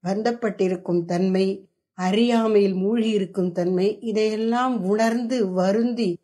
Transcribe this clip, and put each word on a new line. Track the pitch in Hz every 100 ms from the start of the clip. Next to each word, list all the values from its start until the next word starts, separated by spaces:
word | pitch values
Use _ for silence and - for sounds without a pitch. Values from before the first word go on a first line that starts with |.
பந்தப்பட்டிருக்கும் | 175 202 220 233 220 - 185 180 180 175
தன்மை, | 170 175 190 185 190 196 - _ _ -
அறியாமையில் | 185 202 240 233 220 208 196
மூழ்கி | 185 196 233 220
இருக்கும் | 214 185 196 180
தன்மை, | 175 175 185 196 220
இதையெல்லாம் | 233 214 214 214 226 240 254 240
உணர்ந்து | 185 214 226 226 233 254 190
வருந்தி | 180 185 214 240 240 208 175